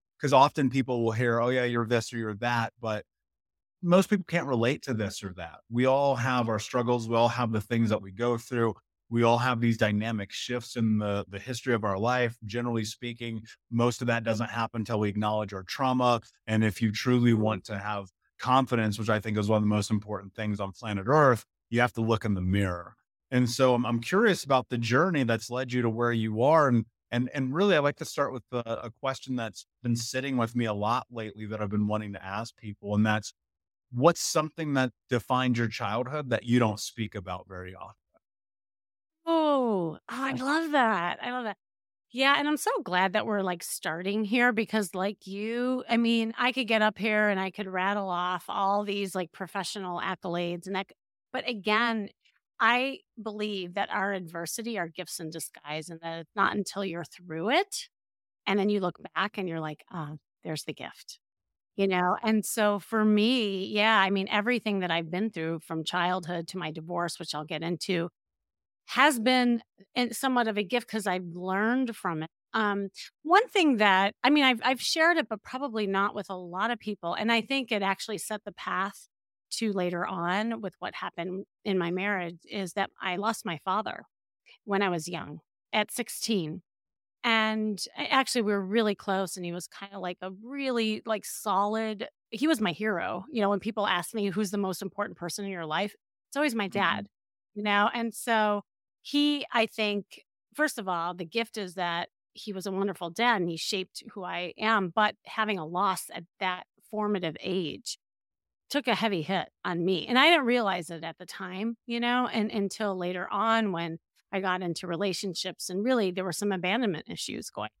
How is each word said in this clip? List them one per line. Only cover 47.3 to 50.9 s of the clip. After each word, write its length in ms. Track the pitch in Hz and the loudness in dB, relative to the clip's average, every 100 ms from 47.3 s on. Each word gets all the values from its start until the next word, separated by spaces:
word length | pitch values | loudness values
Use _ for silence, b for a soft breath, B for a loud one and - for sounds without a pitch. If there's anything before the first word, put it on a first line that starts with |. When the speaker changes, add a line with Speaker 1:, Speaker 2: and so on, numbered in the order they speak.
| 190 | 2
Speaker 2:
I 120 | 190 | -2
could 160 | 196 190 | -6 -6
rattle 420 | 185 190 202 190 | -2 0 0 -2
off 360 | 175 180 180 - | -2 -2 -4 -4
all 360 | - 196 208 208 | -2 0 0 0
these, 300 | 202 196 185 | -4 -4 -4
like, 180 | 175 | -6
professional 640 | - 180 202 175 208 185 175 | -8 -8 -6 -6 -6 -6 -6
accolades 680 | - 180 185 170 175 175 185 | -4 -6 -4 -4 -4 -6 -6
and 80 | 190 | -6
that 100 | |
c-, 60 | 196 | -6